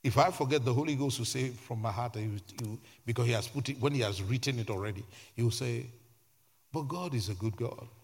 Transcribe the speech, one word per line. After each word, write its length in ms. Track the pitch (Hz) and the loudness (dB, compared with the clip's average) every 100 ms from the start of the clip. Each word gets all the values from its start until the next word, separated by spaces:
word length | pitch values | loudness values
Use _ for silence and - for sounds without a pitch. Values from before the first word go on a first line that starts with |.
if 120 | 135 135 | 4 6
I 140 | 175 | 6
forget, 340 | 180 139 147 | 4 2 4
the 80 | 123 | 4
Holy 220 | 123 156 | 2 2
Ghost 240 | 139 139 120 | 2 2 0
will 80 | 117 | -2
say 240 | 131 127 | 0 -2
from 320 | 120 - 117 | -4 -8 -2
my 80 | 110 | -2
heart, 240 | 107 120 | -2 -4
he 140 | 113 107 | -2 -4
will, 100 | 104 - - | -4 -8 -8
he 80 | |
will, 140 | 110 113 - - | -8 -8 -14 -10
because 220 | - 113 120 | -2 2 4
he 60 | |
has 160 | 113 - | 2 0
put 200 | 143 113 | -4 -4
it, 120 | - | 0
when 120 | 139 | 2
he 80 | 143 | 2
has 200 | 107 95 | 0 0
written 380 | 98 127 143 123 | 0 0 0 -2
it 100 | 110 | -2
already, 340 | 98 104 98 - - - | -2 -4 -6 -12 -18 -12
he 80 | - | 0
will 80 | 117 | 0
say, 360 | - 123 117 120 - - _ _ _ _ _ _ | 2 -2 -4 -8 -16 -20 _ _ _ _ _ _
"But 120 | 156 | -6
God 320 | 139 170 180 | -4 -4 -2
is 160 | 127 98 | -2 -2
a 40 | |
good 220 | 92 110 - | -2 -4 -2
God." 320 | 120 - 117 - | -6 -6 -16 -20